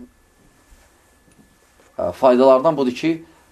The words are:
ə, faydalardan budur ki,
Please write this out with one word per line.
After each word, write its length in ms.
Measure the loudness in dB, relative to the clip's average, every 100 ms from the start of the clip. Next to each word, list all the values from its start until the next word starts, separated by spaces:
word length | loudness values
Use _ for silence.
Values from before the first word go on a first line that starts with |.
| -20 _ _ _ _ _ _ _ _ _ _ _ _ _ _ _ _ _ _ -10
ə, 140 | -10 0
faydalardan 640 | 2 4 4 4 2 -2
budur 180 | -6 -6
ki, 160 | -6 -8 -12 _ _